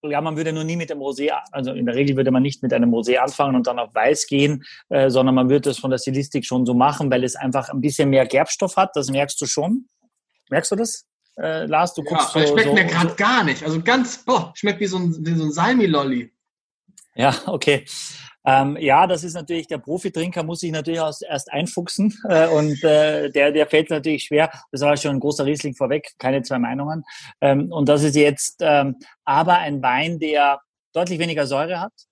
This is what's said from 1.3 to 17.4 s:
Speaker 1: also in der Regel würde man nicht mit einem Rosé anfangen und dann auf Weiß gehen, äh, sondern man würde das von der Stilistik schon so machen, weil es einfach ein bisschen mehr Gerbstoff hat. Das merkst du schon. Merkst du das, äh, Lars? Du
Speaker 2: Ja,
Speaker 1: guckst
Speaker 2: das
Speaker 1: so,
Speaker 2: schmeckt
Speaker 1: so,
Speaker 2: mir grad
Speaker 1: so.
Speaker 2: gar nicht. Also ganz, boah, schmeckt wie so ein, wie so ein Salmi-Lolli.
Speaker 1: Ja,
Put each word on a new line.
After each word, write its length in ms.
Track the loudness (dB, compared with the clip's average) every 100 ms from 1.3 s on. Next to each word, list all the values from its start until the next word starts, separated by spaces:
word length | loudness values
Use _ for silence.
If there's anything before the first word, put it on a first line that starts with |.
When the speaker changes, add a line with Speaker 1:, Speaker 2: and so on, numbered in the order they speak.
| -4 -8
Speaker 1:
also 200 | -8 -8
in 140 | -4 -4
der 80 |
Regel 220 | 0 0 2
würde 140 | 2
man 100 | 2
nicht 220 | 0 -2
mit 100 | -2
einem 180 | 2 2
Rosé 240 | 2 2 2
anfangen 380 | 0 0 0 0
und 120 | 0
dann 100 | -4
auf 160 | -4
Weiß 320 | 0 2 2 0
gehen, 380 | 2 2 0 -8 -20 _
äh, 220 | 2 2
sondern 240 | 4 4 4
man 140 | 4
würde 200 | 2 2
das 80 | -4
von 140 | -2
der 80 | -2
Stilistik 460 | -2 -4 -2 -4 -2
schon 200 | -2 2
so 80 |
machen, 380 | 4 4 2 0
weil 120 | 0
es 120 | 0 -4
einfach 340 | -2 -2 -4
ein 100 | -4
bisschen 300 | -4 0 2
mehr 160 | 4 4
Gerbstoff 500 | 2 0 -2 -2 0
hat. 200 | 0 0
Das 160 | -2
merkst 280 | -2 -2 -4
du 60 | -4
schon. 420 | -2 -2 -2 -6 _ _ _ _ _ _
Merkst 220 | -2 0
du 40 | -2
das, 300 | -4 -6 _ _ _ -8
äh, 260 | -6 -4 -2
Lars? 280 | 0 0
Du 100 | -2
Speaker 2:
Ja, 60 | -4
Speaker 1:
guckst 260 | 0 0 2
Speaker 2:
das 140 | 4
Speaker 1:
so, 40 |
Speaker 2:
schmeckt 140 | 4 4
Speaker 1:
so, 60 |
Speaker 2:
mir 120 | 4 2
grad 240 | 2 0
Speaker 1:
so. 40 | 2
Speaker 2:
gar 280 | 2 2 0
nicht. 180 | -2
Also 180 | -4 -4
ganz, 440 | 0 0 0 -6 -2
boah, 260 | -2 -2 -4
schmeckt 260 | -4 -2
wie 60 | -4
so 100 | -2
ein, 180 | -2 -4 -2
wie 100 | -2
so 100 | -2
ein 60 |
Salmi-Lolli. 800 | 0 2 4 2 2 0 -4 -6 _ _ _ _ _ _ -20 _ 0
Speaker 1:
Ja, 180 | 2 2